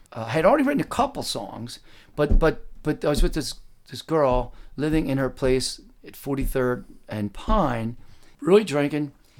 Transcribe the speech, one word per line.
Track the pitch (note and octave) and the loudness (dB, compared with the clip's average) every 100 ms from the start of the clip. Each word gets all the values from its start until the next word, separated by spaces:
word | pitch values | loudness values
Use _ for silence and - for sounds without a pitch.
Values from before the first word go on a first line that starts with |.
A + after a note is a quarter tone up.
| - | -16
uh, | A#2 A2+ | -10 -4
I | |
had | D3 | 2
already | F3 D4+ | 4 4
written | C4+ C#4+ | 4 0
a | |
couple | D3 - C4+ - | -2 -2 -2 -4
songs, | - B2 G2 A2 A#2+ - - - - - | -8 -8 -8 -10 -12 -14 -20 -20 -10 -2
but, | - - | 4 6
but, | D#3+ - - - | 6 2 -6 -8
but | D3+ D3 | -4 -2
I | D3 | 0
was | C#3+ | 4
with | B2+ | 2
this, | D#3 B2 - - - - | 2 -6 -8 -16 -20 -18
this | B2 | -14
girl | - D#3 C#3 B2+ B2 - - - | -2 2 4 2 -2 -10 -14 -6
living | D3+ D#3 D#3 | 0 0 0
in | C3 | 0
her | C3 | -2
place | - C3 C3 - - - - - | 0 0 2 -2 -8 -18 -20 -20
at | |
Forty-third | - D3 C#3 C3+ C3 B2+ B2 - - - | -12 -6 -4 -2 0 0 -2 -8 -20 -10
and | G#2+ G#2 | -6 -6
Pine, | - - A3 D3+ A#2 A2+ A#2+ - - - - | -6 0 2 2 0 -4 -8 -16 -20 -20 -6
really | F3 G3+ | 4 4
drinking. | A3 D3 C#3+ D3 D3 - _ - | 4 0 0 -2 -4 -8 _ -20